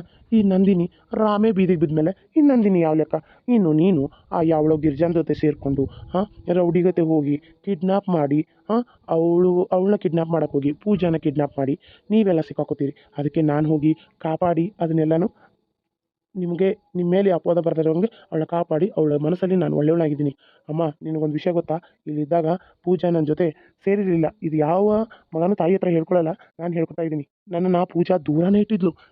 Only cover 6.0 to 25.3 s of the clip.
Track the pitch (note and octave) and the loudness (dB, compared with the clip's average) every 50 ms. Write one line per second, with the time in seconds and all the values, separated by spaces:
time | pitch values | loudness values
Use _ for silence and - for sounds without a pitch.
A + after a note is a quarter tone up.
6 | - - - F3+ G3+ - - - - - F3+ F3+ F3 E3+ E3 F3+ E3+ F#3 F3+ - | -12 -6 -4 -4 -4 -4 -8 -10 -6 -2 0 0 0 2 2 2 0 0 0 0
7 | E3+ D#3+ D#3+ D#3 D3 C#3 D3 D3 - - - _ _ - G3+ D#3+ E3 F#3 F#3+ G3+ | -2 0 0 0 0 -2 -4 -4 -6 -12 -20 _ _ -8 -6 -4 -2 -2 -2 -2
8 | G3+ - F3+ E3 D3 C#3 C#3+ D3+ D#3 - _ _ _ - G#3 A#3 A#3+ - _ _ | -2 -2 -2 0 0 0 0 -2 -2 -4 _ _ _ -4 -4 -4 -4 -6 _ _
9 | _ - E3 E3 E3 E3+ E3+ F3 F3+ F3+ F3+ F3+ F#3 - - F#3 F#3 G3 G#3 G3+ | _ -4 -2 0 0 2 2 2 2 2 2 0 0 0 0 0 2 2 0 0
10 | - F#3 D3+ E3 E3 E3 E3 D#3+ D3+ D3 - C#3+ C3+ C#3+ D3+ - - G#3 G#3 F3+ | 0 -2 -2 -2 -2 -2 -2 -2 -2 -2 -2 -2 -2 -2 -4 -4 -2 -2 0 0
11 | F3+ F3 D#3+ D#3+ - D#3 C#3 C#3+ D3 C#3+ - - C#3 C3 C#3+ - _ - - _ | 0 0 -2 -2 -2 -2 -2 -2 -2 -2 -4 -4 -4 -4 -4 -6 _ -16 -20 _
12 | _ - G#3 A3 A3 G3 F3 D#3+ D#3 - D#3 - D3 - D3+ - D3 C#3 D3 _ | _ 0 0 2 2 2 2 0 -2 -4 -6 -8 -6 -6 -6 -4 -4 -6 -6 _
13 | _ _ _ - C#3+ D3 - E3 D#3+ D3+ D3 D3 D#3 D3+ D#3 D3+ C#3+ D#3 D#3+ - | _ _ _ -6 -6 -4 -2 0 0 0 0 0 0 0 0 0 2 0 0 -2
14 | - _ _ _ - E3 D#3+ D#3+ F3+ F3 E3+ D#3+ E3+ E3 - - F3 D#3+ D#3+ D#3+ | -4 _ _ _ -6 -6 -4 -2 0 0 0 0 -2 -4 -4 -4 -4 -2 0 0
15 | D#3 D#3 D#3+ E3 F3 - - _ _ _ _ _ _ _ _ _ _ _ _ _ | 0 2 2 0 0 -2 -4 _ _ _ _ _ _ _ _ _ _ _ _ _
16 | _ _ _ _ _ _ - F#3+ F3+ F3 F3 D#3+ F#3 F#3+ F#3+ - _ _ - F3+ | _ _ _ _ _ _ -10 -6 -6 -4 -2 0 0 0 0 -2 _ _ -6 -2
17 | F3 F3 F3 G3 G3+ G3 F3+ D#3+ - F3+ E3+ E3+ E3+ E3 D#3 D#3 D#3+ D#3+ D#3+ E3 | 0 2 2 2 2 2 2 0 0 0 0 0 0 0 0 0 0 0 0 0
18 | F#3+ A3+ - - - _ - D#3+ D#3 - - E3+ E3+ - D#3+ D3+ E3+ A3 - - | -2 -2 -4 -10 -14 _ -4 -4 -4 -2 -4 -4 -4 -2 -2 -2 -2 -2 0 0
19 | D#3 D3+ D3 D3 D3 D3+ F#3 F3+ - F3+ F#3 F#3 E3 D3+ D3+ D3 D3 D3+ E3 E3+ | 0 0 0 0 0 -2 -2 -2 -2 0 0 0 0 0 0 0 2 2 2 2
20 | E3 D#3 D3 C#3 D3 C#3+ C3+ - _ _ _ _ _ - D3+ D#3+ E3+ D#3 D3 _ | 0 0 -2 -2 -2 -4 -4 -8 _ _ _ _ _ -8 -4 -4 -4 -4 -6 _
21 | - D#3+ D#3+ D#3 D3+ D#3 D3 D3+ - F#3 E3+ E3+ E3 - D#3 E3 - _ _ _ | -10 -8 -6 -4 -4 -4 -4 -4 -4 -2 -2 -2 -2 -4 -6 -8 -8 _ _ _
22 | _ D#3 D3+ D3+ D3+ C#3 E3+ E3+ D#3 D#3 F3 F#3 - _ _ _ _ F3 F3+ E3+ | _ -8 -6 -6 -4 -2 0 0 0 0 -2 -4 -6 _ _ _ _ -2 0 0
23 | F3+ F3 E3+ E3 D#3 C#3+ D3+ D3+ F3+ E3+ D3+ - _ _ _ _ _ G3 G3 G3+ | 0 0 0 0 0 0 0 0 0 -2 -4 -6 _ _ _ _ _ -2 0 0
24 | G3+ F#3+ F3 E3 D#3+ D3+ - _ - E3 D3 D#3 D3+ D3 E3+ F#3 G3+ G#3 G#3+ G#3+ | 0 0 0 0 0 0 -2 _ -6 -4 -2 0 0 0 2 2 2 2 2 0
25 | A3+ A3+ - - _ _ | -2 -4 -8 -16 _ _